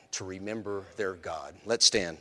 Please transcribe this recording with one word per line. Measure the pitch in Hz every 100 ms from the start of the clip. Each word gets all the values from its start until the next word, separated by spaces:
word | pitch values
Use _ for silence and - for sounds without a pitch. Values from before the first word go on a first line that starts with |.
| -
to | -
remember | 95 95 101 110 101 101 95 -
their | 95
God. | 90 90 78 71 -
Let's | 101 117 -
stand. | 110 87 78